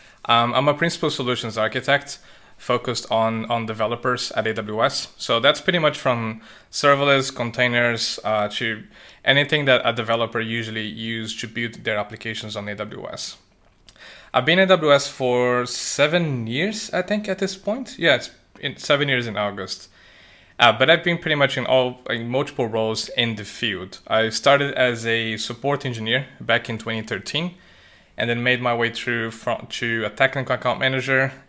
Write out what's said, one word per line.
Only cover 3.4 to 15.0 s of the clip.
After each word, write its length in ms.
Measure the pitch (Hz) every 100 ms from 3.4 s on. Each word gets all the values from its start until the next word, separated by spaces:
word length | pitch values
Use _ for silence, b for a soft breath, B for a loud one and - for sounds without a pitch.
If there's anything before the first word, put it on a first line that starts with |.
| 110
on 200 | 117 110
developers 640 | 110 110 117 127 123 -
at 120 | - 110
A 80 |
W 300 | 110 107 107
S. 240 | 135 - - -
So 220 | - 117
that's 200 | 135 151
pretty 200 | - 175
much 180 | 151 -
from 440 | 135 120 110 110 B B B
serverless, 640 | - 143 139 143 135 131 -
containers, 840 | 117 120 123 120 120 113 - -
uh, 240 | 104 107 104
to 340 | - 117 107 - B B B -
anything 400 | 139 143 151 135
that 160 | 123
a 80 | 120
developer 480 | 117 110 117 113 117
usually 460 | 113 117 110 110 107
use 500 | 107 113 113 110 -
to 100 | 110
build 360 | 117 117 113 117
their 120 | 107
applications 580 | 104 113 113 110 107 101
on 120 | 101
A 80 | 101
W 320 | 104 95 90
S. 300 | - - - _ _ _ _ - - B B B
I've 140 | 123 131
been 140 | 180
at 60 | 190
A 100 | 180
W 180 | 151
S 140 | 139